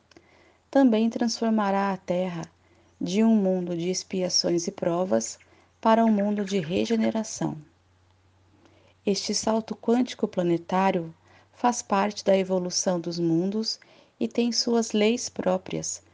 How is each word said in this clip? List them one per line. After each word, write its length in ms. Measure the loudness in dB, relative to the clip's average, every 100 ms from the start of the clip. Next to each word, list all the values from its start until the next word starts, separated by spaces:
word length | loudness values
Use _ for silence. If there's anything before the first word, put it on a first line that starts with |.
| _ -20 _ _ _ _ _
também 400 | 4 4 4 2
transformará 840 | 0 -2 -2 0 0 2 0 0
a 40 | -2
Terra 440 | -4 -2 -2 -6 -10 _ _ _ _ -10
de 240 | -4 2
um 140 | 4 4
mundo 360 | 4 0 -2 -4
de 120 | -4
expiações 800 | -4 -4 -4 -2 0 0 0 -2
e 40 |
provas 680 | -2 -2 0 2 0 0 -10 _ _ _ _
para 240 | 4 4
um 80 | 4
mundo 320 | 2 0 -2
de 160 | -2 -2
regeneração. 960 | -2 -2 0 0 0 -2 -4 -4 -6 -6 -14 _ _ _ _ _ _ _ _ _ _ _ _ _ -2
Este 300 | -2 -2 -2
salto 400 | 0 -2 -2 -6
quântico 540 | 0 0 0 -4 -6
planetário 840 | -2 0 0 0 0 2 0 -4 -12 _ -20 _
faz 300 | -2 -2 -2
parte 420 | -2 -2 -2 -2
da 140 | 2 2
evolução 640 | 2 -2 -2 -4 -2 -2
dos 180 | -2 -2
mundos 580 | 0 2 0 -2 -4 -8 _ -20 _ -8
e 120 | -6
tem 200 | -2 -2
suas 400 | 0 0 0 0
leis 340 | 2 2 0 -4
próprias, 760 | -4 -2 -2 -2 -8 -8 -10 -16